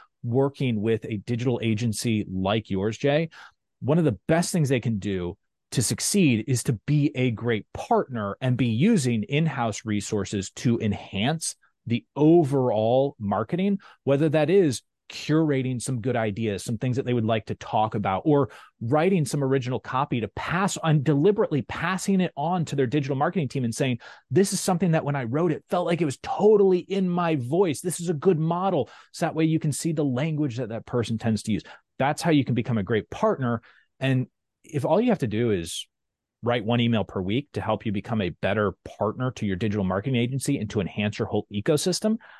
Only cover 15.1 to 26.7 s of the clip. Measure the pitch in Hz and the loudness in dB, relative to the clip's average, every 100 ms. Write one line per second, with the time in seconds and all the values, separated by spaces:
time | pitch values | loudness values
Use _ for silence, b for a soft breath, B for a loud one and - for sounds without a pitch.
15.1 | - - 151 160 135 127 127 - 127 120 | -10 0 2 2 0 -2 -4 -4 -4 -2
16.1 | 120 110 104 113 98 - 113 131 120 123 | 0 -2 -2 -2 -2 -4 -4 -2 -2 0
17.1 | 123 110 113 - 107 - 113 110 117 101 | 0 2 0 -2 -10 -2 0 0 0 -2
18.1 | 92 156 143 131 B B - 117 151 175 | 0 4 4 2 B B -10 0 2 4
19.1 | 190 143 147 135 135 120 127 - 131 143 | 2 0 0 0 0 0 -6 -4 -2 -2
20.1 | 127 107 - - 170 196 - 165 156 131 | -2 -4 -6 -4 -2 -2 -2 2 2 4
21.1 | 143 180 208 202 143 - - 170 185 - | 4 4 2 0 -2 -4 -6 -4 -4 0
22.1 | 190 180 - 156 180 147 143 127 147 131 | 0 0 -2 -4 -2 0 2 2 0 0
23.1 | 135 156 180 135 143 120 110 135 117 B | 0 0 0 -2 -2 -2 -2 -2 -2 B
24.1 | B B 135 202 190 - 175 185 160 135 | B B 2 2 2 0 0 2 2 0
25.1 | 143 120 139 175 147 - 180 170 170 160 | -4 -2 0 0 0 -2 -2 0 0 0
26.1 | - - - 208 208 196 | -4 -6 2 6 8 6